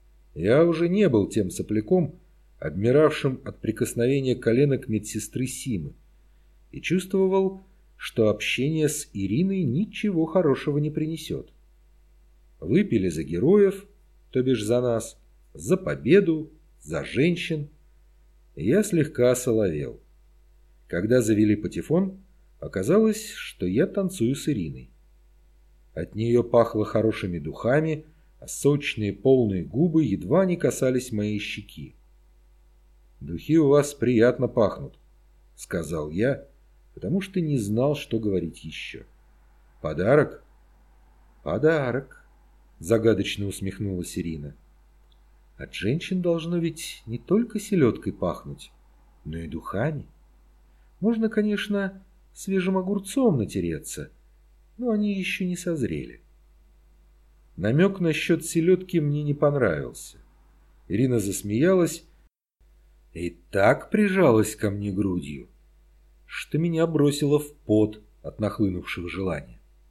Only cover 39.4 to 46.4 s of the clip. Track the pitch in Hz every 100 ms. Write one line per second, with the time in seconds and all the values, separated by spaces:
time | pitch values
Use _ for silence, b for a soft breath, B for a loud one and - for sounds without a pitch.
39.4 | _ _ _ _ - 73 95 147 135 -
40.4 | _ _ _ _ _ _ _ _ _ _
41.4 | 73 98 151 160 127 123 - - _ _
42.4 | _ _ _ - - 113 110 98 98 -
43.4 | 101 - 95 - 104 90 85 95 82 80
44.4 | 71 - _ _ _ _ _ _ _ _
45.4 | _ - - - 98 160 - 185 175 170